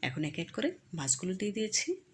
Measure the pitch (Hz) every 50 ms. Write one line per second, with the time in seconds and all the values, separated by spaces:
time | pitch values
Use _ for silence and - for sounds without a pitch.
0 | - 127 131 - 151 151 151 - 170 - - - 220 311 359 - _ - - 165
1 | 175 - - - - 180 185 190 208 208 202 220 220 214 214 - - - 359 370
2 | - _